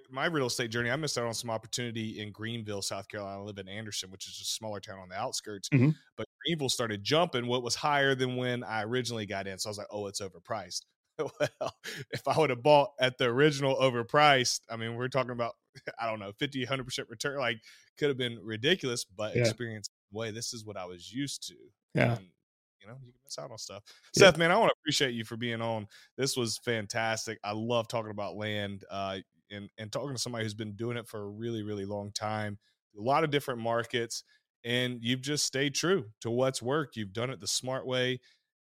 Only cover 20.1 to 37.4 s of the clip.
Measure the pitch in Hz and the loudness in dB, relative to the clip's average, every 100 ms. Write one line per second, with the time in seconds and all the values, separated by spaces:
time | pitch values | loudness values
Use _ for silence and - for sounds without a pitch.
20.1 | 101 113 107 117 120 107 101 90 90 90 | -8 -6 -6 -8 -8 -10 -10 -10 -12 -10
21.1 | 113 139 - - 80 - _ _ - 123 | -8 -6 -8 -12 -16 -20 _ _ 0 2
22.1 | 113 92 _ _ _ _ _ 98 131 123 | 0 -6 _ _ _ _ _ -20 -18 -20
23.1 | 123 _ - 147 110 - 101 - - - | _ _ -12 -10 -12 -12 -14 -16 -20 0
24.1 | - 196 160 165 196 196 127 - 139 135 | 10 10 10 6 6 6 4 0 2 2
25.1 | 120 110 117 120 113 117 110 101 - - | 0 -4 -6 -4 -2 -2 -2 -6 -14 -14
26.1 | - 135 135 117 - - 113 104 117 113 | -2 0 0 0 -2 0 -2 0 -2 0
27.1 | 110 - 110 101 107 113 120 113 117 107 | 0 -2 -6 -4 -4 2 2 2 -2 -4
28.1 | 104 98 90 107 107 101 98 - 95 98 | -4 -6 -4 -4 -2 -4 -6 -8 -6 -4
29.1 | 95 - _ _ 101 101 - 107 113 135 | -6 -10 _ _ -14 -14 -12 -8 -6 -6
30.1 | 127 - 117 110 104 107 101 113 120 110 | -6 -6 -4 -4 -4 -8 -6 -4 -4 -8
31.1 | 110 101 104 117 113 104 104 98 104 101 | -10 -10 -8 -6 -4 -4 -4 -4 -6 -6
32.1 | - 107 110 104 101 _ _ _ 107 110 | -6 -2 -2 -4 -6 _ _ _ -6 2
33.1 | 143 160 143 - 120 113 117 113 123 117 | 2 4 0 -2 -4 0 0 0 -2 -4
34.1 | - - _ _ _ 117 120 127 123 117 | -6 -12 _ _ _ -2 0 0 -2 -2
35.1 | 127 131 147 - 131 143 135 160 190 110 | -2 0 0 0 0 0 2 2 2 0
36.1 | - 120 120 131 135 113 147 139 - 101 | -8 -2 2 2 0 -2 -2 -2 -6 -6
37.1 | 95 123 110 | -4 -4 -4